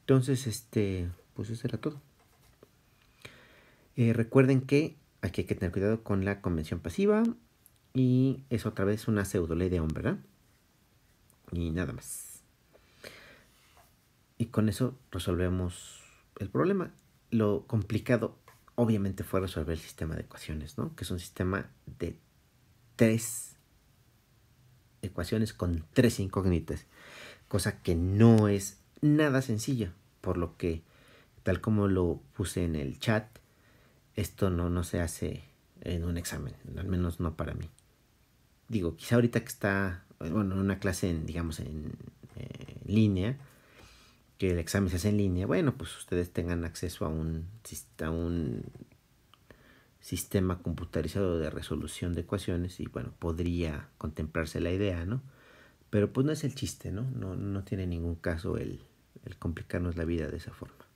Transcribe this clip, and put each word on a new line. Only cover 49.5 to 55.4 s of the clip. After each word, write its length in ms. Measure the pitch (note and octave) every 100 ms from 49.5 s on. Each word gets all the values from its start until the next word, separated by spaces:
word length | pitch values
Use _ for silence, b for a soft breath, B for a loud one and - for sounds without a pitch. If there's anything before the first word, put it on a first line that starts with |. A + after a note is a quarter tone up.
| B B B B _
sistema 640 | - F#2 - G2+ F#2 F2
computarizado 760 | - D#2+ F2 - D#2+ G2 F#2+ E2+
de 120 | D2+
resolución 640 | - - D2+ D2 - F2+
de 60 | E2+
ecuaciones 600 | F2 G2+ - F2 F2+ -
y, 60 | F2
bueno, 260 | - - -
podría 720 | E2+ E2 F2 F2 E2+ D2+ D2 _
contemplarse 600 | D#2+ D#2 D#2 E2 D#2+ D#2+
la 100 | E2+
idea, 340 | F#2 G2+ F2
¿no? 160 | E2+ B2+ - B